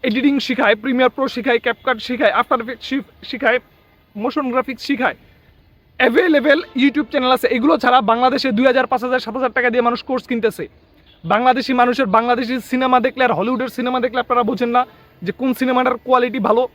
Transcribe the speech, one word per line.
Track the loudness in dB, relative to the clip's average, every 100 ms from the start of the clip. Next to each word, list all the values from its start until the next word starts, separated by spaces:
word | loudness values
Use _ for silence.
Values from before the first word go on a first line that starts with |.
এডিটিং | -2 0 0 0
শিখায়, | -2 0 2 2
Premiere | -2 0 0
Pro | 0 -6
শিখায়, | -4 -2 0
CapCut | -2 -4 -4 -4
শিখায়, | -6 0 0 0
After | 0 -2
Effects | -4 -12
শি-, | -6 -6 -8 _ -14
শিখায়, | -4 0 0 _ _ _ _ _ -8
মোশন | -4 -4 -2
গ্রাফিক্স | -4 -4 -10
শিখায়। | -6 -2 -2 -4 _ _ _ _ _ _ _ -2
অ্যাভেলেবল | 2 2 4 2 4 0 0 0
YouTube | 0 0 -4
চ্যানেল | -2 0
আছে। | 0 0
এগুলো | 0 2 2
ছাড়া | 4 2
বাংলাদেশে | 2 2 2 2 -2
দুই | 2 2
হাজার, | 2 0
পাঁচ | -2
হাজার, | -2 -4
সাত | -4 -4
হাজার | -2
টাকা | 0 0
দিয়ে | 0
মানুষ | 0 -2
কোর্স | -4 -6 -4
কিনতেছে। | -2 -2 -4 -14 _ _ _ _ _ -2
বাংলাদেশি | 2 4 2 0
মানুষের, | 2 2 2 2
বাংলাদেশি | 2 2 -2 -2 -6
সিনেমা | -4 -2 2 2
দেখলে | 0 0
আর | 0
হলিউডের | 2 -2 -2 -4
সিনেমা | -4 -4 -2
দেখলে | -2 -4
আপনারা | 0 0
বোঝেন | 0 -2 0
না | 0 0 -8 _ _
যে | -8
কোন | -4 -4
সিনেমাটার | 0 0 2 0 -2
কোয়ালিটি | 0 2 2 -2
ভালো। | 0 0 0